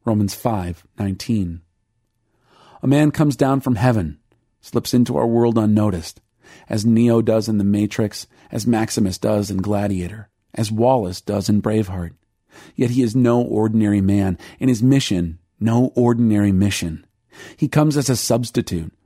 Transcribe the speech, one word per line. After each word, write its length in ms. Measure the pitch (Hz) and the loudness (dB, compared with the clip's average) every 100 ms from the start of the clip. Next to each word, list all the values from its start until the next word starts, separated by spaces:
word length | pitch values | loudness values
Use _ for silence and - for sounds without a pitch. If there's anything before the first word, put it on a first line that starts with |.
| 117 | -2
Romans 280 | 107 101 | 0 0
five 520 | - 123 107 90 87 _ - | -2 -4 -4 -6 -10 _ -8
nineteen. 640 | 101 95 - 110 90 85 - _ _ _ _ _ _ _ _ _ - - | -6 -6 -4 -4 -4 -8 -16 _ _ _ _ _ _ _ _ _ -20 -6
A 60 | 131 | 0
man 240 | 143 151 | 2 2
comes 240 | - 151 123 | 2 0 2
down 240 | 135 135 | 2 2
from 160 | 131 107 | 0 0
heaven, 440 | 127 110 80 - _ _ _ _ | 2 2 -2 -8 _ _ _ _
slips 320 | - 120 - | -8 -6 0
into 240 | 123 120 - | 0 2 0
our 100 | 117 | 0
world 300 | 117 117 113 | 2 2 2
unnoticed, 640 | 107 104 104 90 - - _ _ _ - - | 2 2 2 -2 -8 -16 _ _ _ -20 -8
as 160 | 107 110 | -2 2
Neo 360 | 113 120 117 | 4 4 2
does 280 | 113 110 107 | 2 0 0
in 80 | 107 | 0
The 80 | 101 | 0
Matrix, 600 | 104 104 - 104 - - _ - | 0 0 -2 -4 -4 -16 _ -12
as 160 | 117 110 | -6 -2
Maximus 520 | 113 110 - 98 92 | 0 -2 -2 -2 -2
does 340 | 110 107 101 | -2 -2 -2
in 60 | 95 | -4
Gladiator, 720 | 98 101 101 95 87 107 104 _ _ | -2 -2 -2 -4 -6 -12 -18 _ _
as 180 | - 107 | -8 -6
Wallace 480 | 107 123 131 92 95 | 0 0 0 -2 -8
does 300 | - 101 95 | -6 -4 0
in 120 | 104 | 0
Braveheart. 520 | 110 110 98 92 85 - _ _ _ - - - | 0 -2 -2 -6 -10 -12 _ _ _ -20 -18 -4
Yet 160 | 123 | -2
he 100 | 123 | 0
is 140 | 120 123 | 0 2
no 240 | 123 120 | 2 2
ordinary 580 | 123 107 110 110 104 101 | 0 0 0 2 2 2
man, 380 | 98 101 95 87 - - | 2 2 0 -4 -10 -4
and 80 | 127 | -2
his 120 | 117 | 2
mission, 580 | 127 135 - 95 87 85 _ _ | 4 2 2 -2 -2 -6 _ _
no 280 | 110 117 127 | 0 2 2
ordinary 640 | - 120 117 117 104 104 | 2 2 2 2 2 2
mission. 520 | 92 101 - 85 80 - _ _ - - - | 2 2 0 -6 -8 -14 _ _ -20 -20 -6
He 100 | 151 | -2
comes 300 | 151 156 147 | 2 2 0
as 120 | 135 | 0
a 60 | 120 | -2
substitute, 760 | - 123 117 117 - 87 82 - | 0 -2 0 -4 -4 -6 -8 -16